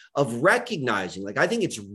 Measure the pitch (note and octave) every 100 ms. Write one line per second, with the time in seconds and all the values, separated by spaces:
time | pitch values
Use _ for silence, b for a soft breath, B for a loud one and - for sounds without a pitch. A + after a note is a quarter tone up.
0 | B C#3+ B2+ A#2 E3+ A#3+ A#3+ F#3 B2 G2+
1 | F2+ F2 G2 G#2 F3+ A#3 D#3+ A2 G2